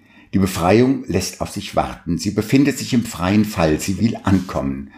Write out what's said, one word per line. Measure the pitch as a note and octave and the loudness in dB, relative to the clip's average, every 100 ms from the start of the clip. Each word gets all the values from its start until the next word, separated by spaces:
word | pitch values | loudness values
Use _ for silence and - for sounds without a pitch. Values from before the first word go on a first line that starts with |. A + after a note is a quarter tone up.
| _ _ _ | _ _ _
Die | G2+ | -2
Befreiung | F#2+ F#2 F2 G#2+ B2+ C3+ - | 0 0 4 6 4 2 -2
lässt | F2+ - - | -2 -2 -6
auf | E2 | -8
sich | G#2 - D#2+ | -8 -4 -4
warten. | C#2 - - E2 | -4 -6 -6 -4
Sie | G#2 | -2
befindet | G#2 - C3+ C#3 - | -2 2 2 2 0
sich | A2 | -2
im | A#2+ | -2
freien | - - F2+ G#2 G#2 | -2 -4 0 2 2
Fall. | - D#2+ D2+ | 0 0 2
Sie | - F#2+ | -2 0
will | A2 - | 0 0
ankommen. | G2 F#2+ - D2+ C2+ C2+ C#2 | 0 0 0 -4 -4 -6 -12